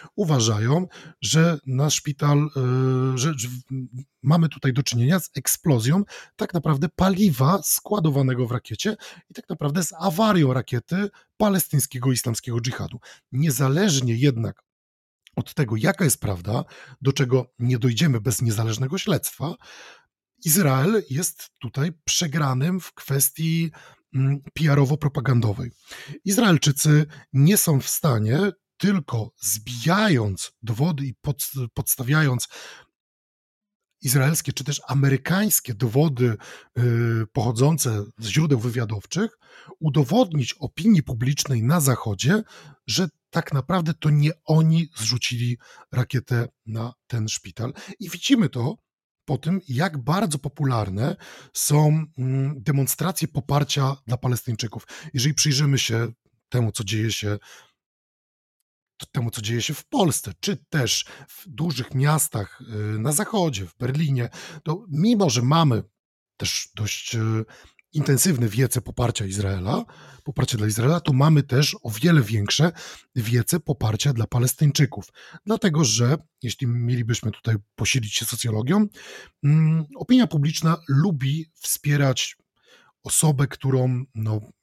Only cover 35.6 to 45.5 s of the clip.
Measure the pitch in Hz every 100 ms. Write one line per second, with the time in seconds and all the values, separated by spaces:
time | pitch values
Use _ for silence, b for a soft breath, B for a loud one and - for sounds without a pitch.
35.6 | - 101 120 127 160 123 123 107 B B
36.6 | B - 123 117 117 113 110 - 113 113
37.6 | 139 156 127 107 104 - 110 95 160 131
38.6 | 120 117 113 101 - 175 220 _ B B
39.6 | B B 156 139 127 202 208 151 120 -
40.6 | 131 - 196 190 120 117 123 147 - 123
41.6 | 117 175 139 120 113 98 123 214 220 B
42.6 | B B - 110 185 _ _ 170 - 139
43.6 | 123 185 165 - 151 147 147 - - 160
44.6 | 160 160 160 - 110 120 - 120 120